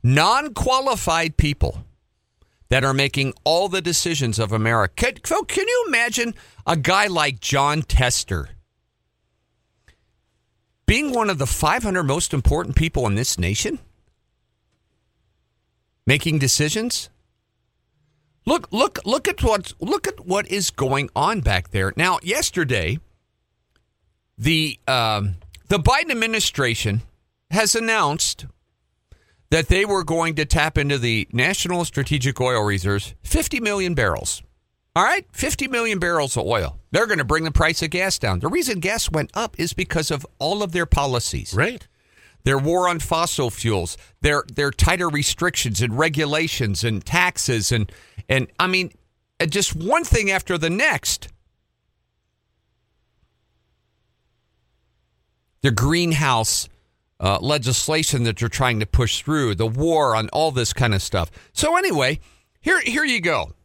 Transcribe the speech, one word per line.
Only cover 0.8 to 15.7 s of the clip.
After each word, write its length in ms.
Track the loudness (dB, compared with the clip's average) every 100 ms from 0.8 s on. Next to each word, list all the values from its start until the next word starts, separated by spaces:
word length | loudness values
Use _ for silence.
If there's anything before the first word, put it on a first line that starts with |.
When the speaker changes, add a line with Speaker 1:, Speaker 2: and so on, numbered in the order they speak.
| 2 -2 0 0 0 2
Speaker 1:
people 480 | 0 0 -2 -4 -14 _ _ _ _ _ _ _ _
that 140 | 2
are 100 | 2
making 400 | 2 0 0 -4 -2
all 240 | 0 2 2
the 140 | -2
decisions 560 | -2 -2 -2 0 -2 0
of 140 | 0
America. 600 | 0 2 2 0 0 -2
Can, 120 | -2
so 180 | -2 -2
can 260 | 0 -2 0
you 160 | 0 2
imagine 460 | 0 0 -2 -4 -6 -18 -8 -2
a 100 | 0
guy 320 | 2 2 2
like 320 | 0 -2 -2
John 420 | -2 0 2 0
Tester 680 | 2 2 2 0 -2 -6 -6 -12 _ _ _ _ _ _ _ _ _ _ _ _ _ _ _ _ _ _ _ _ _ _ 2
being 260 | 2 2
one 160 | 0 0
of 100 | 0
the 80 | -2
five 360 | 0 2 2
hundred 220 | 0 -2
most 280 | 0 0 0
important 440 | 0 2 2 0 0
people 300 | 0 0 0
in 100 | 0
this 220 | -2 -2
nation? 420 | -2 -2 -4 -6 -12 _ _ _ _ _ _ _ _ _ _ _ _ _ _ _ _ _ _